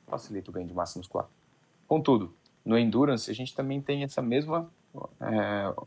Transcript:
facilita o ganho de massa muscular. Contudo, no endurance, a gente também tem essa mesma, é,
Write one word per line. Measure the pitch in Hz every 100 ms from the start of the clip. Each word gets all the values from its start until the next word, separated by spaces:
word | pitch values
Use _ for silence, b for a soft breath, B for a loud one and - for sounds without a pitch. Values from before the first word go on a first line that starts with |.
| -
facilita | - - 101 92
o |
ganho | 90 87
de |
massa | 90 87 -
muscular. | 90 - - _ _ _ _ _ -
Contudo, | 156 156 120 87 - _ _ -
no | 113
endurance, | 117 110 143 120 -
a | 113
gente | 127
também | - 135 139
tem | 139 143
essa | 139 -
mesma, | 123 127 151 165 165 _ _ - - -
é, | - 110 104 104 98 -